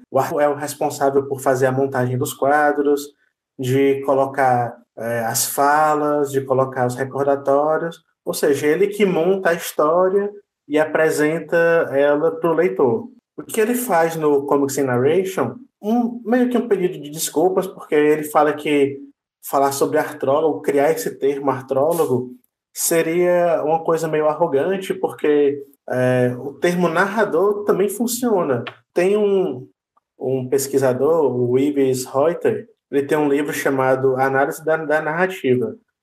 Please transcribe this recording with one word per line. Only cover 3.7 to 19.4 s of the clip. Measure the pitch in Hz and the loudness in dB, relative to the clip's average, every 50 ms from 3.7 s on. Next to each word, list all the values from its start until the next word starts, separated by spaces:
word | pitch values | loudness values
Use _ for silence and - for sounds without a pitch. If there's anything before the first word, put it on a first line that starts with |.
| 131 135 139 139 135 135 - | 2 2 4 2 2 0 0
colocar, | 147 135 135 135 135 - 143 135 127 123 120 120 117 - - _ _ _ - | 0 2 2 0 0 0 0 2 2 2 2 0 -4 -8 -12 _ _ _ -10
é, | 113 117 117 117 113 | -8 -6 -4 -4 -4
as | 113 123 - - | -4 -4 -4 -4
falas, | - - 147 139 143 147 151 156 151 151 147 147 147 147 147 143 135 | -4 -2 0 2 2 4 4 4 2 2 2 0 0 0 0 0 -2
de | 139 135 | -2 -4
colocar | 131 - 127 131 131 127 - 135 123 123 | -2 0 0 0 0 0 -2 -2 -2 -2
os | 123 | -2
recordatórios, | - 135 127 - 135 139 139 139 139 135 135 139 143 147 156 156 156 165 170 170 - _ _ _ _ _ | -4 -6 -6 -4 -2 0 0 0 0 0 0 2 2 2 2 0 -2 -2 -6 -8 -12 _ _ _ _ _
ou | - - | -8 -4
seja, | - - 233 208 202 147 | 0 0 2 2 2 2
ele | 147 156 175 202 202 | 0 2 2 0 0
que | - - 208 | 0 0 0
monta | 185 147 156 165 185 196 190 190 170 | 0 0 0 0 0 0 0 0 -2
a | 170 | -2
história | 175 - - - - 151 151 165 180 185 190 190 202 202 202 208 - - _ _ _ _ | -2 -4 -6 -2 0 0 2 2 2 2 2 0 0 -2 -4 -6 -12 -20 _ _ _ _
e | - 147 151 | -2 0 0
apresenta | 156 151 151 170 160 156 139 135 151 151 160 170 165 151 175 170 170 170 165 165 135 117 | 0 0 0 0 2 2 2 0 0 0 0 -2 -4 -2 0 2 2 4 2 2 0 0
ela | 135 139 143 147 147 147 160 165 | 0 2 2 2 2 2 0 0
pro | 160 - - 165 160 | -2 0 0 0 2
leitor. | 156 175 190 190 - - 180 113 - - - - - _ _ _ 156 | 2 0 0 2 2 2 2 2 0 -4 -10 -18 -20 _ _ _ -18
O | 147 | -14
que | - - 226 | -6 -2 -2
ele | 214 233 240 | 0 0 0
faz | 247 - - 180 165 165 165 160 | -2 -2 0 2 2 2 2 0
no | 160 156 147 143 139 139 | 0 2 2 2 2 2
Comics | - 147 143 139 131 131 143 | 2 0 0 0 0 0 -2
in | 139 | 0
Narration, | 131 123 120 127 147 170 190 185 190 - 165 127 113 - - - - _ _ | 0 2 2 2 2 2 2 0 -2 -2 -4 -4 -4 -6 -10 -16 -20 _ _
um, | 202 214 233 247 233 - - - - | -4 -2 0 0 0 -2 -4 -8 -4
meio | 208 247 254 247 247 | 0 2 2 2 2
que | 247 220 | 0 0
um | - - | 0 0
pedido | 202 185 180 175 156 151 | 0 0 0 -2 -4 -6
de | 143 147 | -12 -12
desculpas, | 151 160 - - - 147 170 185 190 190 180 - | -10 -8 -8 -4 0 0 2 2 2 0 -2 -4
porque | - - - - 156 | -8 -14 -6 0 2
ele | 151 151 151 151 156 147 | 2 4 4 2 2 -2
fala | - - 156 147 151 147 | 0 2 2 2 2 0
que | 147 - 156 147 143 139 139 - - - - - _ _ _ _ _ | -2 -2 0 2 2 2 0 -2 -6 -14 -18 -20 _ _ _ _ _